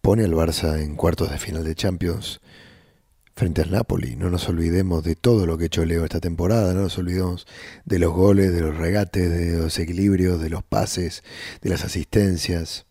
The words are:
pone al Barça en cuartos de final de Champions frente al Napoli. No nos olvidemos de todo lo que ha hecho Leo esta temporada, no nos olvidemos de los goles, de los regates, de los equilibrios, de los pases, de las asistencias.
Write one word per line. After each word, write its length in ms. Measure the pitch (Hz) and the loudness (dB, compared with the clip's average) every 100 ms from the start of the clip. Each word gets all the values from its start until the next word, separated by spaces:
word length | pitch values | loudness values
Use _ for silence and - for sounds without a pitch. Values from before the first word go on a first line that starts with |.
pone 240 | - 107 | 4 4
al 80 | 104 | 4
Barça 480 | 82 82 78 80 78 | 2 2 0 -2 -2
en 140 | 76 | -4
cuartos 360 | 78 82 - 78 | -2 0 0 -4
de 80 | 76 | -4
final 260 | - 80 | -8 -6
de 100 | 80 | -6
Champions 640 | 80 101 90 87 85 - - _ - - - _ _ _ _ _ | -4 -2 -2 -2 -4 -8 -14 _ -20 -20 -20 _ _ _ _ _
frente 280 | - 92 82 | -4 -2 0
al 100 | 80 | 0
Napoli. 420 | 90 78 - 64 | 0 0 -2 -4
No 160 | 58 87 | -4 -2
nos 180 | 87 - | -2 -2
olvidemos 540 | 82 85 87 95 85 | -2 0 0 0 -2
de 140 | 80 80 | -2 0
todo 280 | - 117 | 4 4
lo 140 | 87 82 | 2 0
que 60 | |
ha 20 | 85 | -2
hecho 180 | - | 0
Leo 200 | 82 85 | 0 0
esta 160 | 82 85 | -2 -4
temporada, 520 | 87 82 87 113 98 | -4 -2 0 2 2
no 100 | 90 | 0
nos 140 | 98 82 | -2 -4
olvidemos 500 | 90 90 92 90 - - - - | -4 -2 -2 -4 -10 -20 -20 -18
de 140 | - 92 | -4 2
los 140 | 85 | 2
goles, 400 | 82 98 98 95 | 4 6 6 4
de 80 | 87 | 2
los 160 | 78 78 | 0 -2
regates, 520 | 82 101 95 101 90 | -2 0 0 0 0
de 300 | 85 85 85 | 2 0 0
los 180 | 80 - | -2 -2
equilibrios, 600 | 82 87 101 95 92 87 | -4 2 4 4 4 2
de 100 | 80 | -2
los 120 | 82 | -6
pases, 600 | - - - - 87 - - - - - | -4 -2 -2 -2 -6 -8 -16 -16 -16 -8
de 80 | - | -4
las 140 | 90 | -2
asistencias. 1000 | - 90 - 113 101 87 - 87 82 - _ | -2 -6 0 2 4 2 -2 -4 -4 -10 _